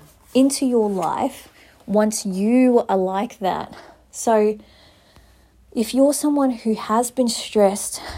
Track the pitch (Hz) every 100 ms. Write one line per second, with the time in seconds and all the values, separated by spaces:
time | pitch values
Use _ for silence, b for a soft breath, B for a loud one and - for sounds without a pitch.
0 | - _ _ 254 269 - 262 240 208 190
1 | 156 - 277 - - b b b - 208
2 | 214 214 202 185 208 247 254 240 - 190
3 | 185 190 240 - 185 156 - - B B
4 | B - - 220 214 214 b b b b
5 | b b b b b b _ - 220 254
6 | 277 285 302 285 269 226 220 208 - 220
7 | 240 - 233 - - 214 196 208 - -
8 | B